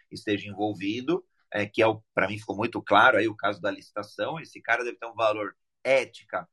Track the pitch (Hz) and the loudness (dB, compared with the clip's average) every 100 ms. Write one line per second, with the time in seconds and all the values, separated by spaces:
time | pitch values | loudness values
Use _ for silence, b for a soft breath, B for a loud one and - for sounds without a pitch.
0 | b - - 101 101 98 107 92 98 117 | b -10 -2 -2 -4 -4 -4 -2 -4 -4
1 | 131 180 - _ - 104 101 - 110 110 | -2 -2 -2 _ -8 -4 -2 2 2 2
2 | _ - 95 107 110 98 117 104 - 101 | _ -2 -2 -2 -8 -6 -4 -4 4 6
3 | 123 107 110 107 101 92 98 98 - 104 | 8 6 2 -2 -4 -4 -6 -6 -10 -12
4 | 101 - 113 156 131 - - 117 120 117 | -10 -6 -6 -6 -12 -10 -2 -2 -2 -8
5 | 117 110 113 107 101 - _ _ 123 135 | -10 0 0 0 -4 -10 _ _ 0 2
6 | 113 - - 92 87 | 0 -8 -10 -10 -10